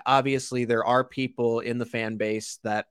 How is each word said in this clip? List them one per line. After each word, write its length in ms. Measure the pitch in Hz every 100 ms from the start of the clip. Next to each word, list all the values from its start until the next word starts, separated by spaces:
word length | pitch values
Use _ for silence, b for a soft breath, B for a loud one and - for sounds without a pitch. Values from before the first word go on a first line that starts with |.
| -
obviously, 600 | 135 135 135 - 127 117
there 200 | 113 113
are 180 | 123
people 580 | 127 - 127 127 117 117
in 180 | 117 120
the 80 | 117
fan 300 | 117 110 110
base 420 | 110 110 - -
that 220 | 110 107 -